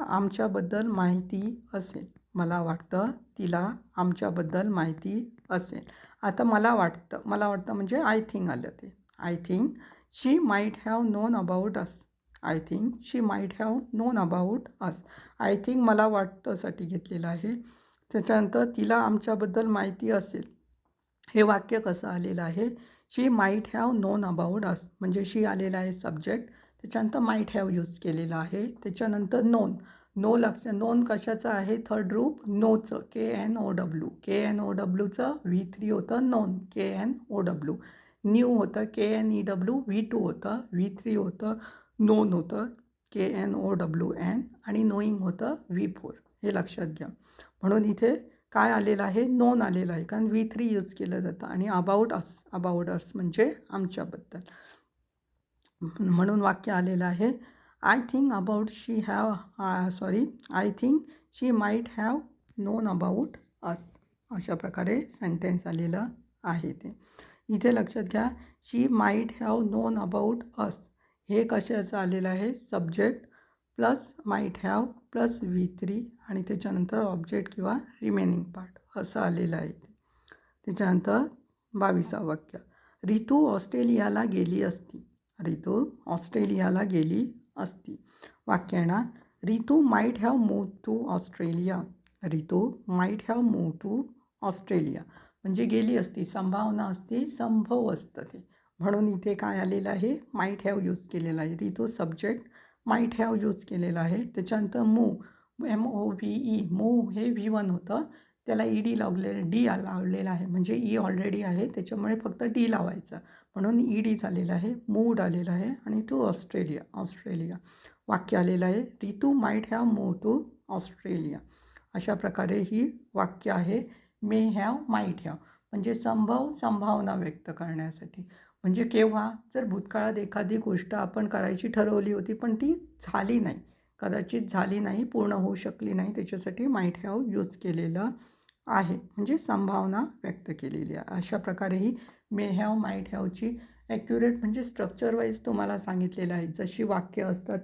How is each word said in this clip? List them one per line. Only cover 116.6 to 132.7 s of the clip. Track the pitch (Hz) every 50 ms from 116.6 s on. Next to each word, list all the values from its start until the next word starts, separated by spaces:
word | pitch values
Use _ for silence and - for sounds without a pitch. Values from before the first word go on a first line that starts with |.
| 180 151 147 - - - -
ऑस्ट्रेलिया. | 190 190 180 - - - 214 180 165 165 170 180 180 - - - - - - - _ _ -
वाक्य | 208 180 185 - 220
आलेलं | 185 175 180 185 180 185
आहे, | 185 190 226
"रितू | 262 - - - 214 202 208 202 285 277 285
might | 269 214 214 214 220 220 - 220
have | 226 240 233
moved | 214 202 196 185 180 - -
to | 214 240 302 - - - _ _ -
Australia." | 196 180 - - - - - 190 180 165 156 147 147 - - - _ _ _ _ _ - - _ -
अशा | 190 - 220 208
प्रकारे | 180 - 190 185 - 185 180 196 208
ही | 185 180 214 220 254 302 - - - _ -
वाक्य | 196 190 185 - - - 208
आहे, | 190 180 175 180 208 254 254 - - - _ _ _ _ 220
may | 208 214 220 220
have, | 220 190 202 196 220 262 294 302 262
might | 220 208 208 185 165 -
have, | - 160 151 - - - - _ _ _ 214
म्हणजे | 208 190 233 226
संभव, | 233 - 226 226 220 214 208 240 254 269 302 302
संभावना | - 247 226 214 202 202 214 208 208 202 196 190
व्यक्त | 190 175 156 151 - - 175 160 -
करण्यासाठी. | 170 170 160 156 160 160 160 - - - - 185 180 - - - - _ _ _ -
म्हणजे | 185 185 233 233
केव्हा? | 233 - 214 220 220 214 214 214 226 226 - - _ -
जर | 262 247
भूतकाळात | 208 185 202 - - - 214 208 220 214 208
एखादी | 202 190 - 208 196 180 214
गोष्ट | 220 220 214 185 180 - - 214
आपण | 208 196 180 - 220 214 202
करायची | 214 196 190 196 190 185 - 226
ठरवली | - 220 214 214 214 208 196 208 208
होती, | 202 180 220 220
पण | 226 247 233 220
ती | 220 269 294